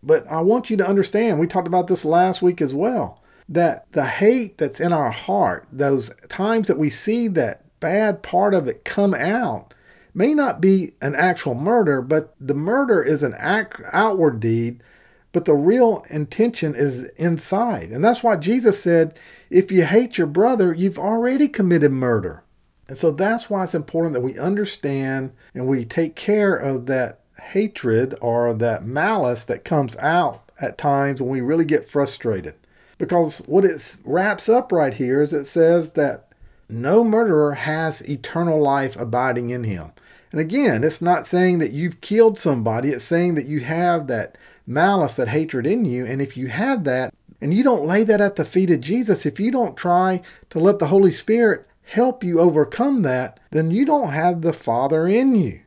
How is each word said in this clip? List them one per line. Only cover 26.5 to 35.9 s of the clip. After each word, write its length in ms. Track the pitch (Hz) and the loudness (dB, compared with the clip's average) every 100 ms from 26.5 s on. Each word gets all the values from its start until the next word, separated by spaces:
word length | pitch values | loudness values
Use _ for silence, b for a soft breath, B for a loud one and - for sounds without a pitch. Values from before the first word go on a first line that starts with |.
| 175 | 0
of 300 | 139 131 123 | -2 -6 -2
that 340 | 131 123 - _ - | -2 -4 -8 _ -20
hatred 720 | - 190 214 - 127 110 131 - | -6 -4 -4 -4 0 2 0 -4
or 340 | 120 117 120 | -2 0 0
that 300 | 113 117 107 | 0 -2 -2
malice 600 | 107 139 180 220 131 120 - | -6 -4 -2 0 -2 -4 -6
that 180 | 120 | -8
comes 320 | - 160 131 - | -2 -2 -2 -4
out 520 | 143 170 151 - _ _ | 0 0 0 -4 _ _
at 180 | 135 - | -10 -4
times 420 | 151 139 139 135 | -2 0 0 -2
when 80 | 131 | -4
we 120 | 135 | -4
really 240 | 123 165 | -2 0
get 260 | 156 151 - | 2 0 0
frustrated. 640 | 147 139 - 120 98 82 - b b b b | -4 -2 -4 -4 -4 -6 -16 b b b b
Because 400 | 175 175 160 - - | 0 0 0 -4 0
what 180 | 170 | 2
it 100 | 196 | 2
s-, 240 | 156 - - | 0 -10 -14
wraps 440 | - 156 202 196 - | -4 0 0 -2 2
up 220 | 233 - | 2 2
right 240 | 180 143 | 0 0
here 260 | 110 123 135 | -2 -2 2
is 120 | 147 | 0
it 140 | 156 139 | -2 -4
says 440 | 170 165 170 160 | 2 4 4 0